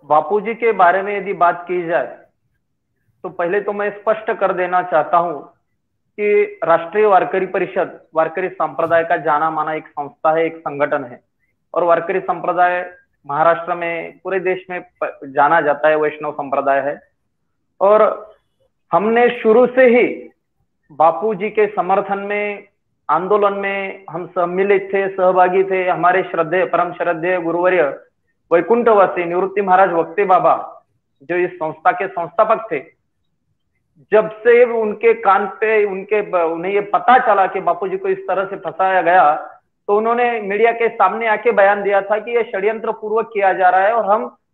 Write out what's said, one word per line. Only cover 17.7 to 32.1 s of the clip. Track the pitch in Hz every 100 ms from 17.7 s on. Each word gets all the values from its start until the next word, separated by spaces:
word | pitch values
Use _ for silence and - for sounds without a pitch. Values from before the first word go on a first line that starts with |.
| _
और | 190 214 214 - - _ _ _ _ _ _
हमने | 170 208 226 240 233
शुरू | 220 233 247
से | 247
ही | 254 240 165 117 - _ _ _ _ _ _
बापू | 143 160 160 220 202
जी | 208
के | 214 208
समर्थन | 196 175 196 196 202
में | 202 208 208 202 - _ _ _ -
आंदोलन | 156 185 208 202
में | 196 196 196 196 - -
हम | 165 175
सम्मिलित | 180 175 180 196 196 196
थे, | 196 196
सहभागी | 190 185 185 185 190
थे। | 190 190 180
हमारे | 160 175 185
श्रद्धेय, | 175 170 165 180 170
परम | 170 175
श्रद्धेय | 165 170 170 170 185
गुरुवर्य | 165 170 180 180 143 - _ _ _ _ _
वैकुंठवासी | 170 170 233 233 208 180 180 175
निवृत्ति | 180 190 196
महाराज | 196 185 196
वक्ते | 170 165 208 196
बाबा, | 180 160 131 - - _ _ _ _
जो | 135 175
इस | 180
संस्था | 180 156 151 185
के | 175
संस्थापक | 190